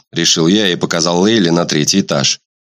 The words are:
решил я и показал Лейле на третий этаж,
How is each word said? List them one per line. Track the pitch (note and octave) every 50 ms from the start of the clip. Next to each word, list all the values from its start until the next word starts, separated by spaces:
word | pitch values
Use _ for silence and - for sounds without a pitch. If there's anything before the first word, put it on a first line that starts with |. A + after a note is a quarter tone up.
| - _ -
решил | E2+ E2 E2 - E2+ D#2+ E2
я | F#2+ G#2+ G#2+ F#2+
и | F2
показал | - - - - F2 D#2 F2 E2+ F2
Лейле | F#2 G#2+ A2+ A2+ F#2+ E2 E2+
на | E2+ E2+
третий | D#2+ D#2+ D#2 D2+ D2 - G2
этаж, | F#2+ - D#2 C#2+ C#2 - - - _ _ _ _